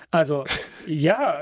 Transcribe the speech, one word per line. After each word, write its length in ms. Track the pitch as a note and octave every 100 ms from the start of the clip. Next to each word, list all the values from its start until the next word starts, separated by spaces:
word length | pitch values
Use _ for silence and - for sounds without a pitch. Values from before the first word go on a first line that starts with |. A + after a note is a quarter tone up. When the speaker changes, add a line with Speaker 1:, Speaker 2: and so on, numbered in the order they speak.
| -
Speaker 1:
Also, 320 | E3+ D3 C#3+ C3 - -
Speaker 2:
<laughs> 200 | - -
Speaker 1:
ja, 460 | D3+ D#3 A#3 B3+ D3